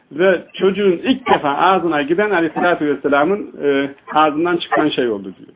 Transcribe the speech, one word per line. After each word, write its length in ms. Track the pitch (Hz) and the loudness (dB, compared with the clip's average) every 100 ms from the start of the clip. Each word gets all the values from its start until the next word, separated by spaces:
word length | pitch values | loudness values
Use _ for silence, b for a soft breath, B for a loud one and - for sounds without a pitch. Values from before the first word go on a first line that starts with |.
| b | b
Ve 300 | 143 190 170 - | -2 2 0 -2
çocuğun 380 | - 185 196 202 | -2 -2 2 0
ilk 340 | 170 214 262 - | 0 0 -2 0
defa 240 | - 147 | 0 0
ağzına 520 | 143 170 190 170 151 | 2 2 2 0 -2
giden 280 | 143 170 214 | 0 0 0
Aleyhisselatü 560 | 185 165 - 175 165 151 | 0 -2 0 0 0 -2
Vesselam'ın, 680 | 139 147 143 165 202 - - | -2 0 2 2 0 -6 -4
e, 280 | 143 139 139 - - | 0 0 -2 -8 -4
ağzından 420 | 151 156 147 170 170 | 2 2 2 0 -2
çıkan 320 | - 160 151 | -2 0 0
şey 200 | 143 123 | 0 -2
oldu 260 | 104 95 90 | -2 -8 -16
diyor. 100 | - | -20